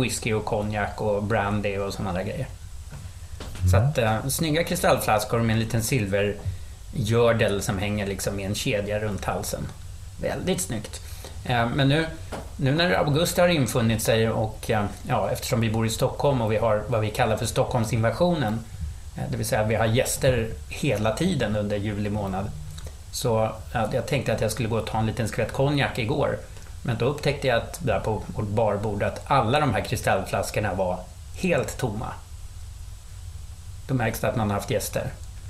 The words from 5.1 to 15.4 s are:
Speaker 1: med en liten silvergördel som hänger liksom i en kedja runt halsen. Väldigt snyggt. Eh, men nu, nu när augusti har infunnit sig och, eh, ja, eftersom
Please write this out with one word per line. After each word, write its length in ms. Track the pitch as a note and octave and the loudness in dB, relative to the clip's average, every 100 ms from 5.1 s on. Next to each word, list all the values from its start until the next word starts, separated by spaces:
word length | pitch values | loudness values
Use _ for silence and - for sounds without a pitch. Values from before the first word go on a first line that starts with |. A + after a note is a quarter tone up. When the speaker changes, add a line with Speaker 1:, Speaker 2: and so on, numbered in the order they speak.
| G#2+ - A#2 | 2 2 0
Speaker 1:
med 140 | A2+ | 2
en 60 | A2 | 2
liten 220 | A2+ A2+ | 2 0
silvergördel 1800 | A2 C3 G2 G2+ G2+ G2 - - - - - - G#2 A#2 A#2+ A2+ G#2+ G2+ | 0 0 2 2 2 0 -6 -8 -10 -14 -8 -4 2 4 6 6 4 2
som 160 | G#2+ G2 | 0 0
hänger 280 | G2+ G#2 G2 | 0 0 -2
liksom 340 | F#2+ - G2+ | -2 -4 -2
i 40 | |
en 100 | F#2+ | -2
kedja 440 | G2+ C3+ G#2 G2+ G#2 | -2 0 0 0 -2
runt 260 | G#2+ F#2+ | -2 -2
halsen. 420 | - F#2+ - - - - - - - - | -2 -4 -4 -6 -6 -10 -14 -12 -12 -6
Väldigt 400 | - - D#3+ F#3 | -4 -2 -2 -2
snyggt. 400 | - A2 - - - - - - | -2 -6 -8 -12 -12 -12 -12 -8
Eh, 240 | - A#2+ A#2+ | -2 0 2
men 200 | D3 C3+ | 2 4
nu, 180 | D3+ D#3+ - - - - - | 4 0 -4 -10 -10 -8 -2
nu 160 | C3+ | 2
när 160 | D3+ F3+ | 4 4
augusti 460 | F#3 D#3 C#3+ E3+ - | 4 4 2 2 4
har 80 | F3+ | 4
infunnit 540 | E3 A#2+ B2+ A2+ A2 | 4 2 4 4 2
sig 280 | - A2+ A2+ | 4 4 4
och, 400 | A#2 G#2+ - - | 2 -2 -4 -2
eh, 140 | G#2+ G2+ - - | 0 0 -4 -2
ja, 220 | B2 - | 0 0
eftersom 300 | - | -2